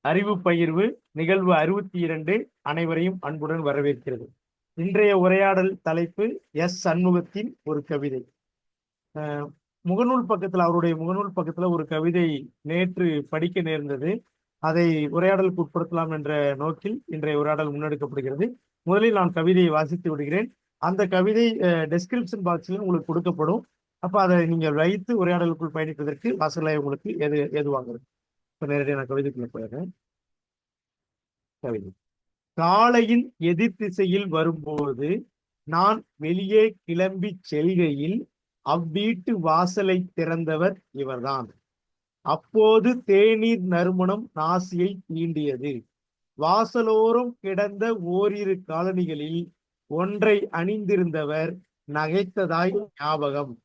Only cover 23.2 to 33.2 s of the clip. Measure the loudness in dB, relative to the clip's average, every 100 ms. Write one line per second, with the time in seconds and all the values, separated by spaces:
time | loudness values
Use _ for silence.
23.2 | -2 -2 0 0 -4 _ _ _ -2 2
24.2 | 4 4 4 2 0 2 2 0 -2 0
25.2 | 2 2 0 -2 -6 -4 -6 -4 -6 -4
26.2 | -4 -2 -2 -2 -2 0 -2 -6 -6 -4
27.2 | -2 0 -2 -2 -2 -2 -4 -12 _ _
28.2 | _ _ _ _ -4 -2 0 -2 -2 -2
29.2 | -4 -4 -10 -10 -10 -10 -10 -12 _ _
30.2 | _ _ _ _ _ _ _ _ _ _
31.2 | _ _ _ _ -6 -6 -8 -18 _ _
32.2 | _ _ _ -2 2 6 6 6 4 2